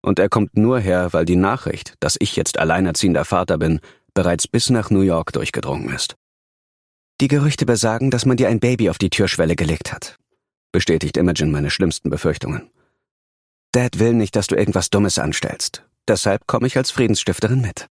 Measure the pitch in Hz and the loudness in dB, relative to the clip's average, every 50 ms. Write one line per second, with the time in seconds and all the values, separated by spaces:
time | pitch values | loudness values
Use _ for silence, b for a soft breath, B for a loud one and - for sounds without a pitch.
0 | - 95 98 90 92 98 - 82 101 - _ 104 107 117 131 127 101 95 90 90 | 0 0 2 2 2 2 2 0 0 0 _ 0 2 2 2 0 0 0 0 0
1 | 90 87 - 82 85 85 90 92 95 98 123 131 - - 80 - - - _ _ | 0 0 0 0 2 2 2 2 2 2 0 -2 -4 -6 -6 -6 -10 -16 _ _
2 | - - - - - - - - - - - - - 80 82 90 95 87 82 - | -4 -4 -2 -2 -2 -2 -2 -4 -4 -2 -2 -2 0 2 2 2 2 0 0 0
3 | - 95 82 76 - - 98 90 90 - 87 76 80 80 82 80 b b b b | 0 2 2 2 0 0 0 0 2 0 0 0 2 0 0 -2 b b b b
4 | b b _ 98 87 87 85 82 - - - 117 - - 127 113 101 - 110 95 | b b _ 0 2 2 0 0 -2 -2 -2 -2 0 2 0 0 2 2 2 2
5 | 95 95 85 82 80 - - 64 53 - - - - - 67 - 52 - - - | 4 2 2 0 -2 -4 -6 -6 -6 -4 -6 -6 -4 -4 -6 -6 -6 -8 -6 -6
6 | - - - _ _ _ _ _ _ _ _ _ _ _ _ _ _ _ _ _ | -6 -8 -10 _ _ _ _ _ _ _ _ _ _ _ _ _ _ _ _ _
7 | _ _ _ _ 135 135 147 143 139 151 143 - 247 113 117 107 - 113 110 117 | _ _ _ _ 0 2 2 2 2 2 0 0 2 2 2 2 2 0 0 0
8 | 131 135 123 120 - 131 127 117 127 107 117 107 - 120 127 113 113 90 80 - | 0 0 0 2 2 2 2 4 2 2 2 2 2 0 2 2 2 0 0 0
9 | 101 90 - - 104 - - - 82 80 85 - 82 78 82 - - - - - | -2 -2 2 2 0 0 2 0 2 2 2 0 0 -2 -2 -4 -6 -10 -10 -10
10 | - - - _ _ _ _ _ _ _ _ _ _ _ - 92 - - 82 80 | -12 -16 -18 _ _ _ _ _ _ _ _ _ _ _ -2 0 2 2 0 0
11 | - 76 - - 87 87 82 - 78 78 73 71 73 71 - - 95 85 - - | 0 -2 -2 0 0 0 0 0 0 -2 0 -2 -2 -4 -2 -2 -2 -2 -2 -4
12 | _ 78 76 76 - 80 73 - - - 76 - - _ _ _ _ _ _ _ | _ -4 -4 -2 -2 -2 -2 -2 -6 -8 -8 -10 -10 _ _ _ _ _ _ _
13 | _ _ _ _ _ _ _ _ _ _ _ _ _ _ - 123 123 123 - - | _ _ _ _ _ _ _ _ _ _ _ _ _ _ 0 0 0 0 0 2
14 | 110 117 120 117 107 95 - 110 98 - 98 - 101 95 92 92 87 - - 101 | 2 4 4 2 0 0 0 -2 0 0 0 0 0 2 0 -2 -2 0 2 2
15 | 104 95 - - - 76 73 - - - - - - - - - _ _ _ _ | 2 2 0 -2 -2 -2 -4 -4 -6 -6 -6 -8 -8 -10 -10 -12 _ _ _ _
16 | _ - 110 95 - 107 98 110 _ - - 117 120 131 - 131 131 - - - | _ 0 0 2 2 2 0 0 _ -2 -2 0 0 0 0 -2 -2 -2 0 0
17 | 123 110 107 - - - 90 - - 107 123 131 120 95 - - - _ _ | 2 2 2 0 0 -2 -2 0 0 0 0 0 0 -2 -6 -8 -16 _ _